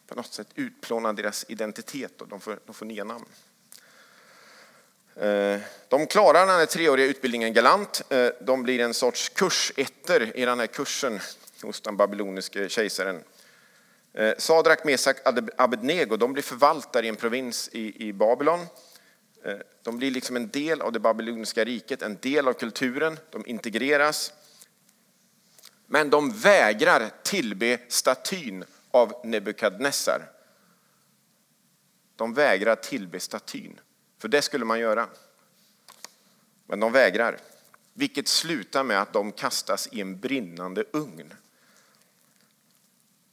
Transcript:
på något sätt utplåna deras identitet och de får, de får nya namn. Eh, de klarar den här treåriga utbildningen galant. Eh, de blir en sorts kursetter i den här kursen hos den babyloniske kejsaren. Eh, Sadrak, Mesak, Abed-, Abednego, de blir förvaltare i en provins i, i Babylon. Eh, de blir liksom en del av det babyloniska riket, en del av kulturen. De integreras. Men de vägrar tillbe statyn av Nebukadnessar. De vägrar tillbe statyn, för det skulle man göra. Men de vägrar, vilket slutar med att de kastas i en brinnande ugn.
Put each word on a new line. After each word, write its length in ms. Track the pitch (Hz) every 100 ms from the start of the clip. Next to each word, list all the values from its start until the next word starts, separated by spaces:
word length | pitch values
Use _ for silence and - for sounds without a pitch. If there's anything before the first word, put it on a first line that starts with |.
| _
på 80 |
något 180 | 120 117
sätt 160 | - 107
utplåna 580 | - 127 - - 117 113
deras 320 | 104 104 - -
identitet 760 | 110 107 101 - 143 113 -
och 60 | 113
de 120 | 101
får, 180 | 107 101 -
de 80 |
får 120 | 110 110
nya 180 | 107
namn. 200 | 101 117 110 - _ _ _ - _ _ _ _ _ - - - - _ _ _ _
Eh, 460 | - 104 104 101 101 104 - _
de 180 | 135 156
klarar 400 | 202 190 151 190
den 100 | 180
här 100 | 156
treåriga 400 | 165 160 131 135
utbildningen 460 | 139 127 117 113
galant. 500 | 113 123 190 202 - -
Eh, 200 | 135 123 -
de 220 | 127 131
blir 180 | 123 123
en 140 | 120
sorts 340 | 113 123 - -
kursetter 1080 | - 185 - - - 131 - - 170 110 120
i 80 |
den 160 | 123 123
här 60 | 113
kursen 540 | - 139 - 131 101 - - - -
hos 180 | 107 -
den 160 | 110 98
babyloniske 720 | 101 101 98 95 - 101 95
kejsaren. 540 | - 104 - 95 87 - _ - _ _ _ _ _ _
Eh, 220 | - 110 -
Sadrak, 460 | - 165 160 156
Mesak, 320 | 151 127 139 131
Abed-, 260 | 139 120 110 -
Abednego, 600 | 123 117 123 175 127 107
de 160 | 120
blir 100 | 139
förvaltare 640 | - 123 143 156 - 123 113
i 20 |
en 80 | 107
provins 520 | 117 123 127 113 -
i, 360 | 113 110 - 110
i 40 |
Babylon. 540 | 98 107 123 147 175 170 - - - _ _ _ _
Eh, 120 | - 101 - _
de 160 | - 120
blir 120 | 135
liksom 260 | 127 123 123
en 120 | 110
del 320 | 139 151 156
av 120 | 113
det 80 | 113
babyloniska 640 | 113 110 113 113 107 -
riket, 380 | 110 117 - 127
en 160 | 107 98
del 280 | 131 147 135
av 40 |
kulturen. 640 | 120 117 - 131 131 160 151 -
De 160 | 107 104
integreras. 840 | 113 117 107 135 147 151 151 - - _ _ - _ _ _ _ _ _ _ _ _ - _ _
Men 240 | 139 151
de 200 | 147 131
vägrar 800 | 104 202 190 107 107 160 151 107 -
tillbe 560 | - 202 117 98 117 120 -
statyn 760 | - 139 127 - 190 127 92 85 _ _
av 300 | 123 113 107
Nebukadnessar. 1080 | 113 110 101 104 107 95 139 - - 62 - _ _ _ _ _ _ _ _ _ _ _ _ _ _ _ _ _ _ -
De 180 | 113
vägrar 420 | 117 143 95 107 110
tillbe 440 | - 135 92 90
statyn, 600 | - 107 - - - - _ _ _ _
för 100 | 110
det 140 | 143
skulle 220 | 139 139
man 160 | 113 113
göra. 280 | 113 107 110 - _ _ _ _ _ _ _ - - _ _ _ _ _ -
Men 140 | 101
de 120 | 113
vägrar, 460 | 127 110 101 113 - - - _ _ _
vilket 340 | - 139 - -
slutar 540 | - 165 151 90 139
med 200 | 135 98
att 100 | 104
de 200 | 107 104
kastas 560 | - 131 - - 98 -
i 80 | 110
en 200 | 95 95
brinnande 640 | 123 135 90 85 90 95 110
ugn. 420 | 151 143 80 73 - _ _ _ _ _ _ _ _ _ _ _ _ _ _ _ _ _ _ _